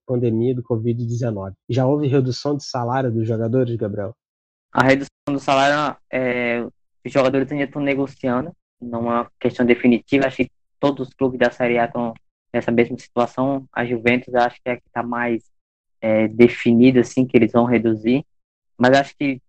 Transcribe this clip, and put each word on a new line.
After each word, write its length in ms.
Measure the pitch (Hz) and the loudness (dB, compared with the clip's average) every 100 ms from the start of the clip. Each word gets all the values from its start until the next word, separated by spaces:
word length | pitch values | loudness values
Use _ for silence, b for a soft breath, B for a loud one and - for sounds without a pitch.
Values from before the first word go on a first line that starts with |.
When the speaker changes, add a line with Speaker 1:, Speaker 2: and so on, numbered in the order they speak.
| - | -6
Speaker 1:
pandemia 500 | 123 123 113 120 123 | -2 0 0 0 -2
do 80 | |
covid 420 | - 117 117 120 117 | -4 -2 -2 -2 -4
dezenove? 500 | 117 120 101 95 - - | -4 -4 -6 -10 -12 -4
Já 160 | 131 131 | 0 2
houve 220 | 147 143 | 2 2
redução 480 | 139 127 120 143 143 | 0 0 -4 -4 -6
de 80 | |
salário 480 | - 127 120 131 127 | -6 -6 -4 -2 -2
dos 160 | 113 110 | -2 -2
jogadores, 480 | 113 113 131 120 113 | -2 0 0 0 -2
Gabriel?" 400 | 107 104 101 - _ _ _ _ _ | -4 -6 -8 -12 _ _ _ _ _
Speaker 2:
A 120 | 123 | 2
redução 260 | 131 139 143 _ - | 4 2 0 _ -6
do 120 | 139 | -4
salário, 580 | 147 135 139 147 147 - _ | 0 2 2 2 -2 -6 _
é, 520 | 127 127 123 120 120 117 - _ _ 123 | -4 -2 -2 -2 -4 -6 -12 _ _ -2
os 60 | |
jogadores 400 | 143 131 135 135 | 0 2 0 -2
ainda 160 | 147 135 | -4 -4
tão 140 | 151 | -2
negociando, 720 | 143 139 135 - 131 123 160 - _ _ | -2 -2 -4 -4 -2 -2 -4 -14 _ _
não 300 | 120 117 117 | -10 -6 -2
é 40 | 120 | -2
uma 160 | 120 _ | -4 _
questão 260 | 120 117 120 | -4 0 2
definitiva. 600 | 120 127 117 - 139 135 | 4 4 2 0 0 0
Acho 120 | - | -2
que 140 | 127 _ _ _ | -6 _ _ _
todos 300 | 143 139 131 | -2 -2 -10
os 40 | |
clubes 240 | _ 135 127 | _ -4 0
da 140 | 120 | -2
Série 260 | - 120 120 | 0 -2 0
A 100 | 117 | -2
tão 260 | 123 117 113 _ _ _ | -4 -6 -8 _ _ _
nessa 180 | 120 120 | -4 0
mesma 260 | 117 120 127 | 0 0 -2
situação. 720 | - 120 117 - 135 139 131 | -6 -4 -2 -2 -4 -4 -6
A 120 | - 120 | -8 -4
Juventus 480 | 120 117 123 123 123 | -2 0 -2 0 0
acho 200 | 120 - | 0 -2
que 80 | 127 | -8
é 40 | |
a 40 | 120 | -8
que 120 | _ | _
tá 120 | 120 | -8
mais, 400 | 120 120 120 113 - _ _ _ _ _ | -6 -4 -4 -4 -8 _ _ _ _ _
é, 280 | 113 110 110 | 0 2 0
definida, 760 | 110 120 - 120 117 127 127 | 4 4 4 2 6 6 6
assim, 240 | 117 - 127 | 2 -2 2
que 100 | 120 | 2
eles 160 | 113 | 4
vão 140 | 117 120 | 2 2
reduzir, 600 | 117 113 110 113 135 - _ _ _ _ - | 2 0 -2 0 -2 -4 _ _ _ _ 0
mas 200 | 127 135 | 4 4
acho 180 | 139 - | 0 -4
que 240 | 143 127 | -6 -6